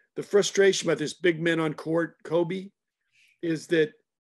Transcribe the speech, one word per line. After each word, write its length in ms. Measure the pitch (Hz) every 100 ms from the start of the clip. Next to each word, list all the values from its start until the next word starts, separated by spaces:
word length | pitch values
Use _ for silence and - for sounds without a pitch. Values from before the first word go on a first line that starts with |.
| _ -
The 60 |
frustration 680 | - 202 175 196 196 190 170
about 80 | 143
this 160 | 143
big 280 | - 170 160
men 180 | 170 165
on 140 | 156
court, 440 | 151 156 165 160 _
Kobe, 460 | - 165 170 190 196 _ _ _ _ _ _ _
is 260 | 170 156 -
that 260 | 165 151 - _ _ _